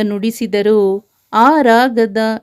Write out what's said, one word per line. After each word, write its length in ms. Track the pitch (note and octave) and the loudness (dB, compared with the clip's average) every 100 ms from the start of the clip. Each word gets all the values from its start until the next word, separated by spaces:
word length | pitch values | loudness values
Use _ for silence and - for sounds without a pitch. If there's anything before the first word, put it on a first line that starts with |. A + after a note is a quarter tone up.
ನುಡಿಸಿದರೂ 1000 | G#3+ G3+ A3 A3+ A3+ G3+ G3+ G#3+ G3 G3 - _ _ | -4 -4 -6 -6 -4 -2 0 2 0 -2 -8 _ _
ಆ 280 | G#3+ B3 D#4 | 0 2 4
ರಾಗದ 560 | B3+ A3+ B3+ A3+ A3+ G3+ A3 A3 | 4 4 2 0 -2 -2 -4 -6